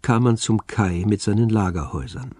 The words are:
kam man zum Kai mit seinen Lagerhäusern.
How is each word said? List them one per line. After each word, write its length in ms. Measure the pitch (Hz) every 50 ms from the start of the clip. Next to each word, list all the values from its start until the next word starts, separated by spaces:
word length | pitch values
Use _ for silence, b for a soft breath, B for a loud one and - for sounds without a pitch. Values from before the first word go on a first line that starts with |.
kam 220 | - - 117 113 123
man 140 | 123 117
zum 280 | 110 - - 113 104 -
Kai 360 | - - - 104 92 90 85 92
mit 160 | 104 104 98
seinen 280 | - 107 98 110 117 113
Lagerhäusern. 800 | 110 107 98 92 87 85 71 69 - 73 65 62 - - 127 - -